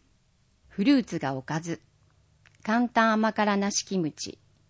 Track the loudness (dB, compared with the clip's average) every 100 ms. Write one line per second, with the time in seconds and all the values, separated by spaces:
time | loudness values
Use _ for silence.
0 | _ _ _ _ _ _ _ -2 2 4
1 | 2 -4 -4 -4 -6 -6 -4 -8 _ _
2 | _ _ _ _ -20 _ -2 0 2 2
3 | 2 2 0 2 0 2 0 -4 -4 -2
4 | -4 -6 -12 -14 _ _ _